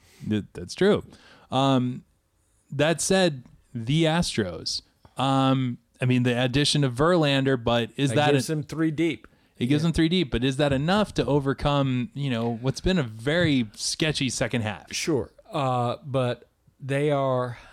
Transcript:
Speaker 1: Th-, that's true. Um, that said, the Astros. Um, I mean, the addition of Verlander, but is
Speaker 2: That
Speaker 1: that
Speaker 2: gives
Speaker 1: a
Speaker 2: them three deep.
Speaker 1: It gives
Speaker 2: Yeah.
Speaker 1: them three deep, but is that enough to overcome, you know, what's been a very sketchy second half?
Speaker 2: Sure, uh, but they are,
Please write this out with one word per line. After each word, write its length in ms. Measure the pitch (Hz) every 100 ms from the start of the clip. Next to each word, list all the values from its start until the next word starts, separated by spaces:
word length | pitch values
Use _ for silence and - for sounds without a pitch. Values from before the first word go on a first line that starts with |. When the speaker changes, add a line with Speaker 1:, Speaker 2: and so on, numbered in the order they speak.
| _ - -
Speaker 1:
Th-, 160 | 107 95
that's 220 | - 90 -
true. 280 | 190 160 - - - - _
Um, 540 | 127 135 131 123 127 - _ _ _ _ _ _
that 300 | 139 151 165
said, 420 | - 190 180 139 - - _
the 300 | 120 113 151
Astros. 800 | 160 165 170 - 95 82 - - - _ - -
Um, 600 | 131 135 135 131 127 120 _ _
I 40 | 127
mean, 180 | 127
the 160 | 123 120
addition 440 | 127 127 143 151
of 100 | 139
Verlander, 680 | 120 156 180 147 139 135 135
but 260 | 117 117 113 -
is 140 | 139
Speaker 2:
That 60 | 127
Speaker 1:
that 140 | 147
Speaker 2:
gives 160 | 143 123
Speaker 1:
a 60 | 156
Speaker 2:
them 80 |
three 280 | - 147 160
deep. 360 | 147 165 131 - _ _ _
Speaker 1:
It 100 | 123
gives 140 | 147
Speaker 2:
Yeah. 40 | 165
Speaker 1:
them 60 |
three 160 | 160 165
deep, 200 | 185 147
but 140 | 117
is 140 | 135 131
that 160 | 147
enough 400 | 135 147 202 202 -
to 100 | 123
overcome, 840 | 143 139 135 147 143 135 127 120
you 160 | 135 143
know, 280 | 117 117 113
what's 200 | 127 135
been 160 | 180 185
a 40 |
very 640 | 123 110 117 165 170 139 110 -
sketchy 540 | - - 160 147 135
second 320 | - 123 123
half? 300 | 110 92 -
Speaker 2:
Sure, 380 | - - 147 87 - -
uh, 440 | 165 135 123 120 - 151
but 440 | 131 123 120 - _ _ _
they 300 | 135 139 151
are, 480 | 143 135 127 127 120 -